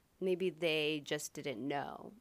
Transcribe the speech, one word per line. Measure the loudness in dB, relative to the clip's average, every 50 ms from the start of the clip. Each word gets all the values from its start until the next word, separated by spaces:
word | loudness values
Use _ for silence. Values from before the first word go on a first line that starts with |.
| _ _ _ -2
maybe | 2 2 2 4 2 0
they | 2 2 2 2 4 4 4 2 2 0 -2
just | -2 -2 -2 -2 -6 -8
didn't | -6 -6 -4 -4 -2 -2 0
know. | 0 0 -2 -4 -6 -10 -12 -14 -14 -8